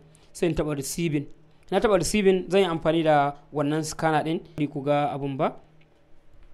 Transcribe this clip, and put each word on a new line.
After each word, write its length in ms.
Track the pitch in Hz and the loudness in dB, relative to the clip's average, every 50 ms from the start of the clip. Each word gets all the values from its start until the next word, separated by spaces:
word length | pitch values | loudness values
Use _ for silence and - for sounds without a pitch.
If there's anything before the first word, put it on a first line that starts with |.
| _ _ _ _ _ _ - | _ _ _ _ _ _ -6
Sai 140 | - 190 | -2 -2
in 80 | 175 151 | -2 0
taɓa 200 | 160 156 151 147 | -2 -2 -4 -4
receiving. 500 | 139 135 - - - 170 170 147 151 143 - - _ - _ _ _ _ - | -6 -6 -8 -6 -4 -4 -2 -2 -4 -6 -6 -16 _ -20 _ _ _ _ -2
Na 80 | 180 196 | -2 2
taɓa 180 | 196 214 202 | 2 4 4
receiving, 520 | 180 151 - - 214 190 190 190 185 180 - | 4 2 2 2 4 4 6 4 4 2 2
zan 120 | 170 196 | 2 2
yi 60 | 190 | 2
amfani 360 | 175 165 156 151 165 160 170 156 | 2 0 -2 0 0 0 2 4
da 300 | 156 151 147 143 143 143 - - - - | 4 4 4 4 0 -2 -8 -14 -8 -4
wannan 300 | 151 143 143 147 160 156 | -2 -2 0 0 -2 -4
scanner 400 | 156 - - 165 160 156 151 147 | -6 -6 -4 -2 0 0 0 0
ɗin. 460 | 156 165 - - - - - 147 143 | -2 -4 -4 -6 -8 -6 -4 -4 -4
Ku 120 | - 147 135 | -4 -6 -2
ga 280 | 143 147 143 147 135 - | 0 0 0 0 -2 -4
abun 240 | 139 139 139 135 | -4 -6 -6 -4
ba. 180 | 131 160 214 - - - _ _ - - _ _ _ _ _ - - _ - - - - - | -2 -4 -4 -4 -8 -20 _ _ -20 -20 _ _ _ _ _ -20 -20 _ -20 -20 -20 -20 -20